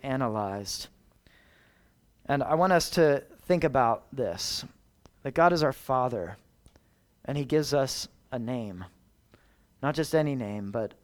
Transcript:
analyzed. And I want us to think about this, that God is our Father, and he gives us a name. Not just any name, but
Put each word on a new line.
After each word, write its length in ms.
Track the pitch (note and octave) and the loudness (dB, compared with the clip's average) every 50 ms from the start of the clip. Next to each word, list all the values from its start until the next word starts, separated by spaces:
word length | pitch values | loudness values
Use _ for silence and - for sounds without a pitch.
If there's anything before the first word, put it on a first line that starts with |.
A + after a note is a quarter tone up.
| - | -6
analyzed. 880 | C#3 C3 C3+ C3 A#2 G#2+ G#2+ G#2 G2 F#2+ G2+ G#2 G2 - - - - _ _ _ _ _ _ _ _ _ _ _ _ _ _ _ _ _ _ _ _ _ _ _ _ _ _ - | -4 -4 -2 -2 -2 -2 -2 -4 -4 -4 -6 -8 -8 -10 -10 -12 -14 _ _ _ _ _ _ _ _ _ _ _ _ _ _ _ _ _ _ _ _ _ _ _ _ _ _ -6
And 180 | - C#3 C#3 C3+ | -2 -2 0 0
I 120 | - D#3 | 0 2
want 180 | D#3+ F3+ F#3+ F3+ | 2 4 4 4
us 160 | E3 D#3 - | 4 2 2
to 320 | - F3 E3 D3+ C#3+ C3+ - - - - - | 2 4 4 6 4 2 0 -6 -20 -8 -2
think 200 | - F3+ E3 D#3+ | 0 0 2 2
about 420 | D3+ B2+ C3+ B2 A#2 A2+ - - - | 2 2 4 4 4 2 0 -4 -10
this, 540 | - C3 A#2+ F#2 E2+ G2+ - - - - - - - _ _ _ _ _ _ - _ _ - | -8 -4 -4 -4 -4 -4 -6 -6 -6 -8 -8 -12 -16 _ _ _ _ _ _ -20 _ _ -10
that 100 | C#3 B2+ | -4 2
God 200 | - E3 F3 F3 | 4 4 6 6
is 100 | E3 D3+ | 4 2
our 100 | C#3 C3 | 0 0
Father, 640 | - - - C3 B2+ B2+ B2+ A#2+ G#2+ F2 - G2+ - _ _ _ _ - - - - _ _ _ _ _ _ _ _ - | -2 -4 -2 0 2 0 0 -2 -4 -6 -6 -10 -14 _ _ _ _ -20 -20 -20 -20 _ _ _ _ _ _ _ _ -8
and 140 | - C#3 D3 | -6 -4 -4
he 80 | C#3 | -2
gives 280 | B2 D3+ D#3 D3 - C#3+ | 0 0 0 2 2 2
us 360 | C#3+ C3+ - - - - - _ _ _ - - | 0 0 0 -2 -6 -10 -12 _ _ _ -10 -8
a 60 | B2 | -6
name. 440 | A2+ A#2 B2+ B2 A2+ G#2 F#2 F2+ F2+ F2+ _ _ _ _ _ _ _ _ _ - _ _ _ _ _ _ _ - | -6 -4 -6 -6 -6 -8 -10 -12 -14 -16 _ _ _ _ _ _ _ _ _ -20 _ _ _ _ _ _ _ -4
Not 140 | - C#3 D3 | -4 -2 0
just 200 | D#3 D#3 - - | 0 -2 0 2
any 200 | D#3+ D3+ D3 C#3 | 2 2 2 0
name, 360 | B2+ A2+ G2+ G#2 G#2+ G2+ G2 | -2 -4 -4 -6 -6 -6 -6
but 220 | G2+ A#2 A2 G2+ - _ | -4 -4 -4 -6 -8 _